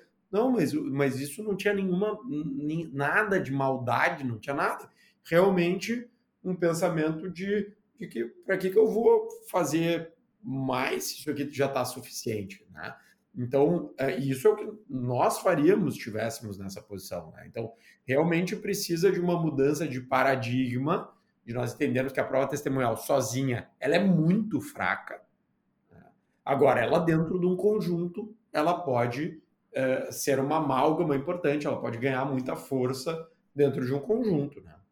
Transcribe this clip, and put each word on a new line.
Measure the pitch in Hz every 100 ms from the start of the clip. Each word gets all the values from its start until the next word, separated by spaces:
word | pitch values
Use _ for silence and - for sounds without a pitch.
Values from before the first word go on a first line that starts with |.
| - _ _
Não, | 190 254
mas | 233 143
o, | 151 139
mas | 135 139 123
isso | 143 -
não | 214 190
tinha | 208
nenhuma, | 202 190 180 214 202 127
ni-, | 147 156 135 147 160 165
nada | 135 143 180 214 190
de | 127
maldade, | 139 135 127 120 120 160 165
não | 131 110
tinha | -
nada. | 143 190 - - _ _ _
Realmente | - 165 196 185 170 180 208 240 - _ _ _
um | 185
pensamento | 180 170 165 185 160 156 160 180
de, | 165 196 208 202 - _ -
de | 196
que, | 233 - -
pra | - 185
que | 190
que | 190
eu | -
vou | 202 226 226 220 - -
fazer | 185 151 160 170 165 165 _ _ _
mais | - 135 131 127 135 127
se | - -
isso | 151
aqui | 143 143
já | - 135
tá | 131
suficiente, | 123 127 120 - 120 110 98 - -
né? | - 98 - _ _ _ -
Então, | 123 135 151 175 151 -
é, | 139 127
isso | 135 131 214
é |
o | 214
que | 220 - -
nós | 127 123 123 190 -
faríamos | 190 165 147 214 156
se | -
tivéssemos | - 107 113 - 110 95
nessa | 95 98
posição, | - 98 - 90 80
né? | - -
Então, | 117 110 - _ _ -
realmente | 131 165 165 180
precisa | 208 202 190 - 165 190
de | 175
uma | 175 170
mudança | 160 131 139 147 156
de | 127
paradigma, | - 131 135 127 117 127 127 120 139 202 - - _ _
de | -
nós | 120 123
entendermos | - 139 123 131
que | 135
a |
prova | 127 135 135
testemunhal | 143 151 135 120 110
sozinha, | - 143 123 123 135 117 - _
ela | 127 170
é |
muito | 196 165 160 208 214 127
fraca, | - - 90 98 - - _ _ _ _ _ _ _
né? | - - _ _ _
Agora, | - 139 139 120
ela | 117 165
dentro | 170 160 160 180
de | 180
um | 180
conjunto, | 202 214 170 170 175 170 220 - _
ela | 151 156
pode, | 175 139 120 120 123 170 - - _ _
é, | 135 131 131 -
ser | 120 - 135
uma | 135 156
amálgama | 147 131 151 156 165 135
importante, | 139 175 147 151 151
ela | 120
pode | 120 117
ganhar | 131 127
muita | 143 131 127
força | 165 - 135 127 131 - 165 - _ _
dentro | 143 143 -
de | 127
um | 139
conjunto, | 139 226 226 156 143 -
né? | - 82 _